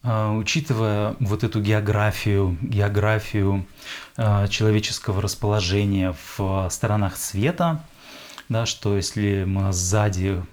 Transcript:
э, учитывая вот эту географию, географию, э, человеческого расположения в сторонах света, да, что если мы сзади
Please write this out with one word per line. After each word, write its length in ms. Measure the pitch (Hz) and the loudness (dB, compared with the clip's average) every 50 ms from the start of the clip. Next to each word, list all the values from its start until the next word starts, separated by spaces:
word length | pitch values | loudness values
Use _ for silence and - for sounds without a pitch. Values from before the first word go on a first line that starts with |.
| - | 0
э, 260 | 120 110 110 107 107 | 0 0 2 2 0
учитывая 840 | 107 110 110 - - 160 147 - 127 110 113 107 104 104 104 107 - - | 0 0 0 0 -2 -2 0 0 0 0 2 2 2 0 0 -2 -2 -2
вот 240 | 127 98 104 - - | 0 0 0 0 0
эту 160 | 110 - 110 | 0 0 0
географию, 960 | 104 101 107 107 104 104 104 104 104 107 101 - - 107 101 98 98 95 90 80 | 2 2 2 2 2 2 2 2 2 2 0 0 0 2 2 2 2 2 0 -2
географию, 1040 | 110 - - 101 104 104 101 101 101 107 110 107 107 - - 104 98 98 98 98 92 - - - - - - - - - _ | -2 -2 0 2 2 2 2 2 2 2 2 0 -2 -2 0 0 2 2 2 0 -2 -6 -14 -20 -16 -14 -14 -14 -14 -14 _
э, 320 | - 117 104 104 101 101 104 | -2 2 2 4 4 2 2
человеческого 720 | - - 110 110 107 107 104 - - - - - 101 98 | 0 2 2 4 4 2 2 -2 -6 -4 -4 -2 -2 -2
расположения 960 | 98 98 - - - 104 104 107 95 87 95 101 101 101 101 95 92 92 87 - - - - - | -2 -2 -4 -2 0 0 2 2 2 2 2 2 2 2 2 2 0 0 -2 -6 -12 -12 -6 -4
в 320 | 101 95 95 95 95 87 | -2 0 0 0 -2 -2
сторонах 480 | - - - 110 104 107 101 95 92 - | -2 -2 0 0 2 2 2 0 -2 -6
света, 680 | - - - 98 101 147 175 - 175 165 160 156 - - - - - - - - - - - - - _ | -8 -6 -2 0 0 0 0 0 0 0 0 -2 -6 -12 -20 -20 -20 -20 -20 -20 -20 -18 -20 -20 -8 _
да, 160 | 117 113 117 | -2 -2 0
что 320 | 110 - - - 107 101 | -2 -4 -2 -2 0 0
если 480 | 98 92 - - 110 104 101 101 98 95 | 0 -2 -2 -4 -2 0 0 0 0 0
мы 260 | 92 95 98 95 98 95 | 0 0 0 0 0 0
сзади 680 | 87 90 87 98 110 104 104 95 92 92 98 98 95 87 - | 0 0 2 2 2 2 2 0 0 0 0 0 -2 -4 -8